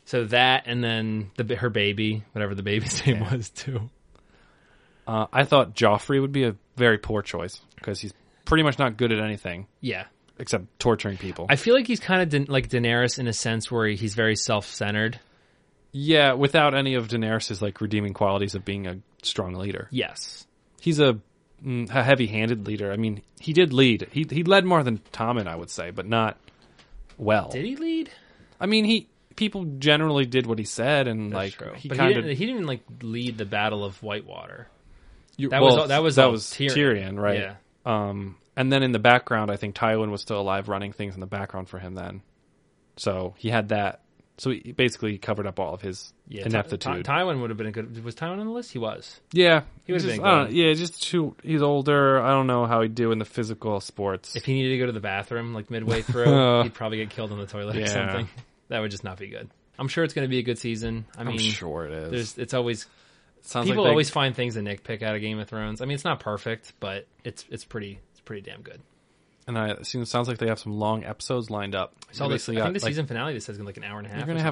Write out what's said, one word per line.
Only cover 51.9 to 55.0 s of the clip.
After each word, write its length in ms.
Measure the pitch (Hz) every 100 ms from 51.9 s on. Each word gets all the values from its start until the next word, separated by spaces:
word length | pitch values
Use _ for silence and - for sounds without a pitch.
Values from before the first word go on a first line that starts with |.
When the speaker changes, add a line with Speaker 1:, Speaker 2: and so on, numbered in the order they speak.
| 143 139 135
Speaker 2:
I 100 | 123
don't 160 | 135 131
know 180 | 123 120
how 160 | 117
he'd 120 | 113 113
do 140 | 117
in 60 | 113
the 40 |
physical 560 | 107 - 110 110 110 101
sports. 540 | - - 98 95 - -
Speaker 1:
If 80 |
he 100 | 117
needed 160 | 131 131
to 80 | 131
go 80 | 123
to 60 |
the 80 | 110